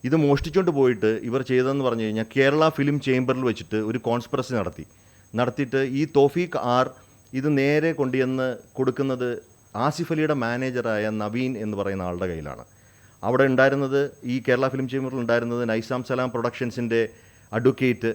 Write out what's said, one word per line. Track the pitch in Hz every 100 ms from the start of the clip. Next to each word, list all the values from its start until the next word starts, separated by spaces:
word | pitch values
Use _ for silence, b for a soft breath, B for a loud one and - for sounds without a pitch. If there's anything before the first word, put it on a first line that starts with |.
ഇത് | 131 160
മോഷ്ടിച്ചുകൊണ്ട് | 143 139 165 165 180 139
പോയിട്ട് | 131 110 107 110 120
ഇവർ | 120 127
ചെയ്തതെന്ന് | 127 127 139 131
പറഞ്ഞു | 113 110
കഴിഞ്ഞാൽ | 107 113 135
കേരള | 135 151 156 156
ഫിലിം | 143 147 135
ചേംബറിൽ | 127 127 127 127
വെച്ചിട്ട് | 107 - 107 107
ഒരു | 117 117
കോൺസ്പിറസി | 117 117 139 123 120
നടത്തി. | 98 - 76 b b b b
നടത്തിയിട്ട് | 110 123 120 131 135 135 135
ഈ | 151 143
തോഫീഖ് | 139 170 175 143 120 123
ആർ | 127 - b b b
ഇത് | 131 143 139
നേരെ | 139 151 160 151
കൊണ്ടുചെന്ന് | 135 131 127 131 131 113 - -
കൊടുക്കുന്നത് | 131 131 135 127 123 120 - _ _ 104 135
ആസിഫ് | 151 165
അലിയുടെ | 160 156 143
മാനേജറായ | 117 120 131 123 113 107 107 107
നവീൻ | 107 113 127 117
എന്ന് | 107 101
പറയുന്ന | 98 98 90
ആളുടെ | 87 92
കയ്യിലാണ്. | 82 73 65 - b b b b b
അവിടെ | 101 127 135
ഉണ്ടായിരുന്നത്, | 131 135 139 135 139 143 - 123
ഈ | 127 117
കേരള | 123 131
ഫിലിം | 131 131
ചേംബറിൽ | 135 131 131
ഉണ്ടായിരുന്നത് | 117 120 120 120 117
നൈസാം | 113 110 127 123
സലാം | 127 127
പ്രൊഡക്ഷൻസിൻ്റെ | 117 117 - 120 123 120 117 110 b b b b
അഡ്വക്കേറ്റ് | 110 120 - 131 117 113